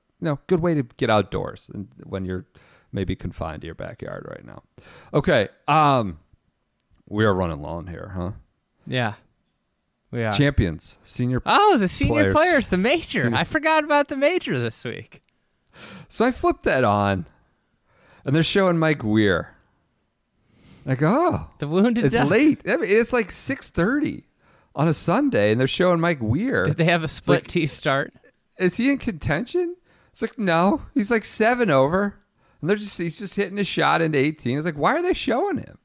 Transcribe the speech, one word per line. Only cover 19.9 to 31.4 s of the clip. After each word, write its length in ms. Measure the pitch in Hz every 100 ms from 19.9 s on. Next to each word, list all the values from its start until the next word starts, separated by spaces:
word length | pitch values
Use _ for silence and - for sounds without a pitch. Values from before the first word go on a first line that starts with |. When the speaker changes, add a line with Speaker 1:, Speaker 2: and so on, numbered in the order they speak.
| _ _ _ _ _ _ _ _ - -
Speaker 1:
I 80 |
go, 140 | 127 156 269 349
"Oh, 180 | 180 - -
Speaker 2:
The 80 | 147
wounded 380 | 180 240 233
Speaker 1:
it's 100 | -
Speaker 2:
duck. 160 | - 143
Speaker 1:
late." 320 | 214 302 - -
I 80 | 294
mean, 120 | 220
it's, 220 | 214 233
like, 200 | 247 190
six 380 | - - 269 -
thirty 540 | - 185 285 123 67 - _ _ _ _
on 120 | - 160
a 40 |
Sunday, 580 | - - 214 294 117 104
and 100 | 113
they're 60 | 127
showing 340 | - 180 170
Mike 200 | 170 147
Weir. 440 | 110 143 254 98
Speaker 2:
Did 120 | 95 156
they 80 |
have 180 | 165 170
a 20 |
Speaker 1:
It's 100 | 156
Speaker 2:
split 280 | - - 175
Speaker 1:
like, 60 | -
Speaker 2:
T 180 | 175 147
start? 480 | - 151 135 - - _ _ _ -
Speaker 1:
is 180 | 185 -
he 140 | 262
in 80 | 269
contention? 800 | - 165 - 147 240 359 349 359 _ _ _
It's 100 | -
like, 160 | 220 -
no, 440 | 190 165 190 311 -
he's, 160 | 269 202
like, 140 | 233
seven 440 | - -